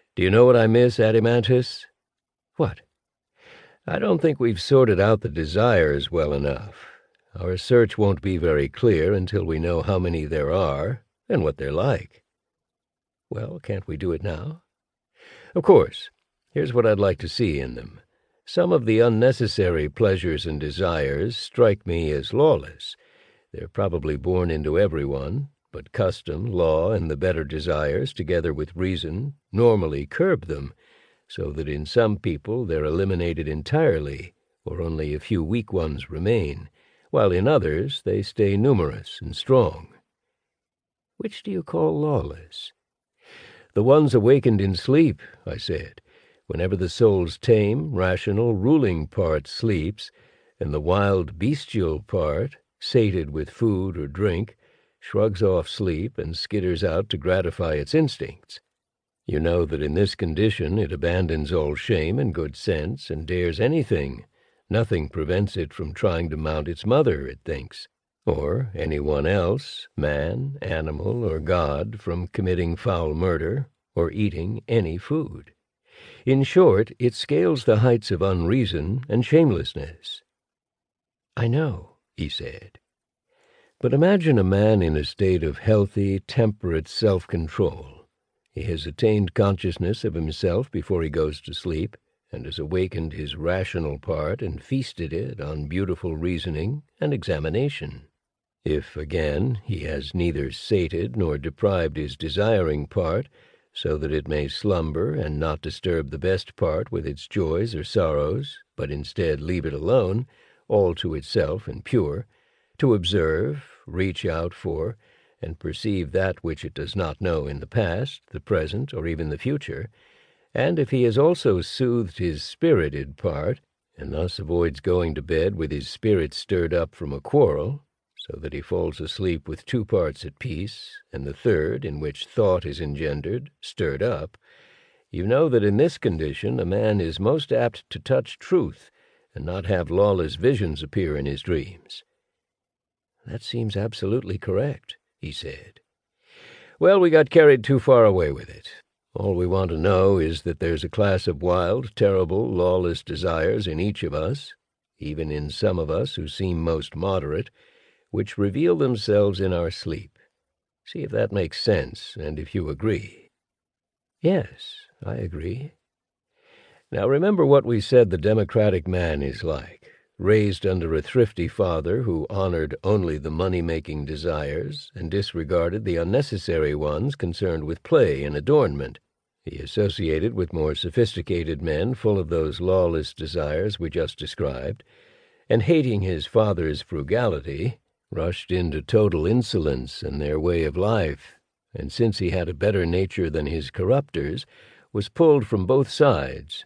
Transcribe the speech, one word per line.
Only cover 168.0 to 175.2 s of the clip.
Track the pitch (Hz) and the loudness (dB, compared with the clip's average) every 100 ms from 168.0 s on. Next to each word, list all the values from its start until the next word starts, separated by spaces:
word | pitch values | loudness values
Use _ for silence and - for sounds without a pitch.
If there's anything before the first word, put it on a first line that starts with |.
| 107 | 6
the | 87 | 4
democratic | 95 110 101 113 104 92 90 | 2 2 2 2 4 2 0
man | 90 85 73 | 0 0 0
is | 69 65 82 | -4 -4 -4
like, | 71 - - _ _ _ - | -4 -8 -18 _ _ _ -4
raised | 92 107 104 92 98 | 2 4 4 0 0
under | 92 82 | 0 0
a | 80 | -2
thrifty | - 127 113 - 85 | 0 2 2 0 -4
father | - 95 80 78 110 | 0 0 0 0 -2
who | 117 82 - | 0 -2 -2
honored | 98 95 85 76 - | -2 0 0 -4 -4
only | 95 104 87 76 | 0 2 0 -4
the | 76 | -4
money-making | 78 92 92 85 80 76 76 | -2 0 0 -2 -4 -6 -8
desires | 71 76 85 76 71 73 71 73 - | -8 -6 -4 -4 -4 -6 -8 -10 -14
and | - 85 | -12 -6
disregarded | 98 | -4